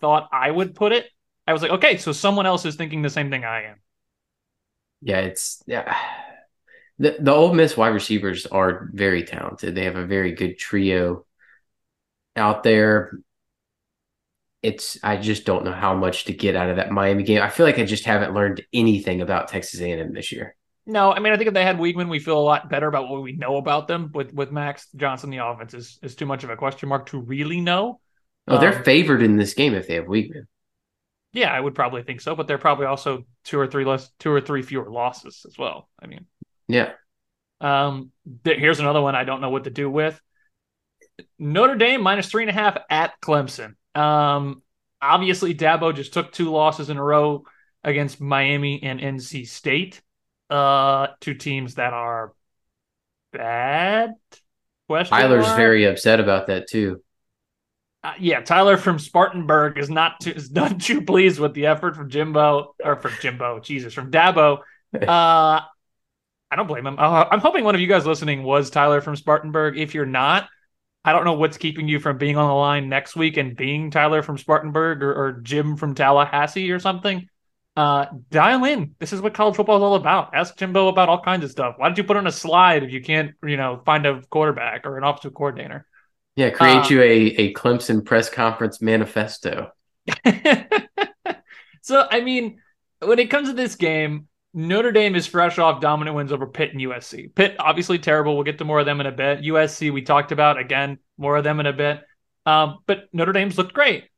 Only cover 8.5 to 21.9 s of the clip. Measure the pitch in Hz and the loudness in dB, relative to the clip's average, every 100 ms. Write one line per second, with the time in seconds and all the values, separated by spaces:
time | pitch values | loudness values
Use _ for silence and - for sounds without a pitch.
8.5 | 95 92 90 - 101 98 87 85 82 - | 0 0 0 -8 -4 0 0 -4 -10 -12
9.5 | - - 90 92 92 90 98 92 82 92 | -10 -8 -6 -6 -6 -4 -2 -2 -2 -6
10.5 | - - 101 95 92 87 87 _ _ _ | -6 -6 -2 0 0 -2 -4 _ _ _
11.5 | _ _ _ _ _ _ _ _ - 107 | _ _ _ _ _ _ _ _ -2 0
12.5 | 107 117 110 107 107 - - _ _ _ | 2 2 4 4 2 -2 -12 _ _ _
13.5 | _ _ _ _ _ _ _ _ _ _ | _ _ _ _ _ _ _ _ _ _
14.5 | _ 110 104 - - 104 101 107 107 - | _ -6 -6 -10 -8 -6 -4 -2 -4 -2
15.5 | 92 90 92 98 92 95 - - 95 98 | -2 -4 -4 -2 0 -2 -4 -6 -4 -2
16.5 | 92 90 92 - 98 98 101 98 107 101 | 0 -2 -2 -2 -2 0 0 2 2 2
17.5 | - 160 127 104 107 117 104 101 101 101 | 2 2 4 0 -2 0 0 0 -2 -2
18.5 | - - 123 113 101 95 90 90 92 - | -2 -6 0 2 2 0 -4 -2 -4 -4
19.5 | 95 - 87 87 82 80 - - - - | -8 -10 -8 -6 -6 -8 -10 -12 -12 -14
20.5 | _ _ _ - 214 196 190 214 208 220 | _ _ _ -6 0 2 2 2 0 0
21.5 | 190 185 180 170 | 0 0 0 -2